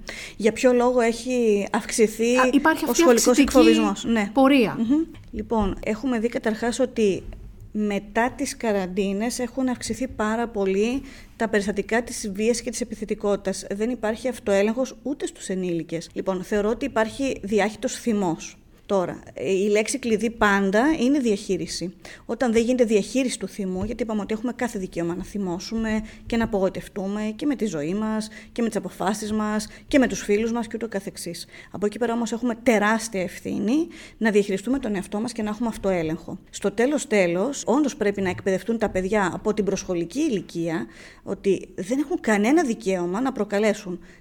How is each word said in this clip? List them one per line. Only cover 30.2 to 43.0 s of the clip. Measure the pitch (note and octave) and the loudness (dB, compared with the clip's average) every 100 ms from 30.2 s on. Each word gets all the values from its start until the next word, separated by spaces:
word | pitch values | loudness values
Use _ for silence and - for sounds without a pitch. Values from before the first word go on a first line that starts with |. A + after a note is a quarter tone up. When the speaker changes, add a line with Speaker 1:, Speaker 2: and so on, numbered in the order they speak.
Speaker 1:
φίλους | - G#3 A3+ | 0 0 0
μας | A#3 A3 | -2 -4
και | |
ούτω | A3+ A3+ | -8 -6
καθεξής. | G3 F#3+ - F3 E3+ - - - | -6 -8 -10 -10 -12 -14 -20 -16
Από | F#3 G#3 | -4 -4
εκεί | G#3+ | -2
πέρα | A#3 | -2
όμως | A#3 A3 | -2 -2
έχουμε | A3+ B3 A3+ | -2 -2 0
τεράστια | C4 G#3+ G#3 A3+ A3 F#3+ | 2 4 4 0 -2 -6
ευθύνη | F3+ - - G3+ G3+ D4+ E4+ - - - | -6 -6 -6 -2 0 0 0 -8 -16 -2
να | A3 | 2
διαχειριστούμε | G3+ G3+ F#3+ A#3+ C4+ | 4 2 0 -2 -2
τον | A#3+ | -2
εαυτό | G3 - G#3 | -4 -4 -6
μας | A#3+ | -6
και | - | -4
να | G#3+ | -4
έχουμε | G#3 A#3 | -2 -4
αυτοέλεγχο. | - G3 F3+ D#3 D#3+ - F#3 - | -2 -2 0 0 -4 -8 -14 -14
Στο | - G3 | -4 -2
τέλος | G3+ B3+ D4+ - | 0 2 0 2
τέλος, | G#3 F3 F3 B3 C#4 - | 2 4 2 0 -2 0
όντως | C4 C#4+ - | 2 2 0
πρέπει | G3+ G3+ | -2 0
να | F#3 | -2
εκπαιδευτούν | F3+ G3 F#3 - A3+ | -2 0 0 0 -2
τα | G3+ | 0
παιδιά | F#3+ F#3 G#3+ F#3 | 0 0 2 0
από | E3 G#3+ | 0 -2
την | G#3 | 0
προσχολική | G3 F#3+ - F3 E3+ C4 | 0 -2 -2 -4 -2 -2
ηλικία | D#4+ G3 - E3+ E3 D#3+ - - - - | 0 -2 -4 -4 -2 -2 -6 -14 -20 -14
ότι | - G3 G3 F3+ - | -10 -2 0 0 -2
δεν | - F#3 C4+ | -10 -4 -2
έχουν | D4+ F4 | -2 -2
κανένα | A#3 G3+ G#3+ D#4+ | 2 2 4 4
δικαίωμα | C#4 A3+ F#3+ F#3 | 4 0 -2 -2